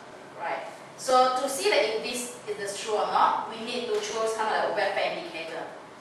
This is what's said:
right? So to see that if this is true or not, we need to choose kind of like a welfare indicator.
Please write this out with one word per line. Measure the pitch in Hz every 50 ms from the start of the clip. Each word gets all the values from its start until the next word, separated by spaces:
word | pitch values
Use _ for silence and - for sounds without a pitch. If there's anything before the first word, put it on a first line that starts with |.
| - - - - - - - -
right? | - - - - - - - - - - -
So | - - 262 254 254 254 262 262 262
to | 277 277
see | - - 392 415
that | - 571 - - -
if | - -
this | 247 247 247 - - - - -
is | 208 208 208 202 196 196 -
true | - 226 208
or | 202 -
not, | - - - - - - - - -
we | 220 220 226
need | 247 247 247 240
to | 208 214
choose | 208 208 - 226 226 220 220 220
kind | 226 220 214 -
of |
like | - - -
a | -
welfare | 208 202 - - - - - -
indicator. | - - - - - - - - - - - - - - - - -